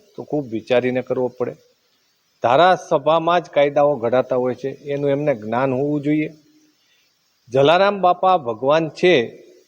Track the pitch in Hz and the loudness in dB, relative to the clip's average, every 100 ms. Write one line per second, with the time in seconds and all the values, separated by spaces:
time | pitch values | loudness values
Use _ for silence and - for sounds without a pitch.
0 | _ - 123 151 131 110 - 123 127 127 | _ -18 -8 -8 -6 -8 0 0 0 -4
1 | 123 127 123 - 123 - _ _ _ _ | -4 -4 -4 -4 -8 -10 _ _ _ _
2 | _ _ _ - 117 135 180 180 - 156 | _ _ _ -4 0 4 4 2 0 -2
3 | 143 165 165 175 165 147 143 143 147 139 | 0 0 2 -2 0 0 2 2 2 0
4 | 117 123 127 127 127 120 135 135 143 143 | 0 0 0 -2 -2 -4 -10 -10 -8 -4
5 | 143 139 151 120 110 117 139 127 147 147 | -2 0 -2 -4 -4 -2 -2 -2 -2 -2
6 | 143 151 151 - _ _ _ _ _ _ | -2 -2 -4 -10 _ _ _ _ _ _
7 | _ _ _ _ - 127 143 175 196 202 | _ _ _ _ -4 2 4 4 2 2
8 | 180 175 185 185 117 110 131 156 160 - | 0 2 2 0 -2 -4 0 0 0 0
9 | - 156 113 - - _ | 2 2 0 -8 -20 _